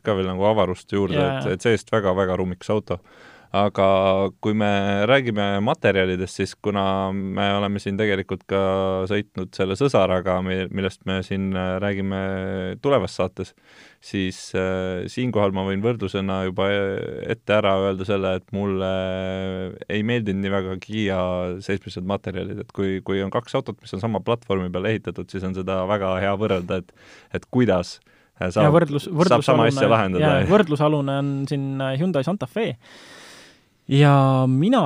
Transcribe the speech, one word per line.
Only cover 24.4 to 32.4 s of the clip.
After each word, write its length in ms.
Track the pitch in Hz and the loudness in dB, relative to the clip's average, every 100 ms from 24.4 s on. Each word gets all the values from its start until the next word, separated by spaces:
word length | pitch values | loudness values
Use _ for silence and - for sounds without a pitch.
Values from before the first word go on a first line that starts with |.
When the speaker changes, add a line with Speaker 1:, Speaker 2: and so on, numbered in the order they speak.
| - 95 90 | -2 -2 -2
Speaker 1:
peale 220 | 90 98 107 | -4 -2 -2
ehitatud, 340 | - 90 87 | -4 -10 -10
siis 160 | 95 92 | -8 -6
on 80 | |
seda 300 | 95 92 95 92 | -6 -4 -2 0
väga 220 | 104 95 92 98 | 0 0 0 0
hea 80 | 98 | 0
võrrelda, 400 | 107 95 87 95 | 0 0 -2 -6
et, 80 | - _ - - _ - | -6 _ -20 -20 _ -10
et 80 | - | -2
kuidas, 460 | 123 117 90 87 - _ _ _ _ | 2 4 2 -2 -12 _ _ _ _
äh, 80 | 110 | -2
saab, 160 | 107 147 | 4 6
Speaker 2:
Ja 80 | |
võrdlus-, 380 | 160 160 143 - | 6 4 -2 -4
Speaker 1:
saab 320 | 156 - 120 120 | 0 4 4 4
sama 220 | 123 117 | 4 4
Speaker 2:
võrdlusalune, 60 | 135 | 4
Speaker 1:
asja 160 | 104 | 4
lahendada. 320 | 113 98 90 - 135 | 4 4 2 4 4
Speaker 2:
jaa, 60 | 135 | 4
võrdlusalune 720 | 196 175 147 151 151 139 139 | 4 4 2 2 2 0 -2
on 140 | 143 139 139 | -2 -2 -2
siin, 160 | 147 139 135 135 | -4 -4 -4 -4
äh, 140 | 135 | -2
Hyundai 240 | 185 143 135 | 0 0 0
Santa 240 | 202 | -2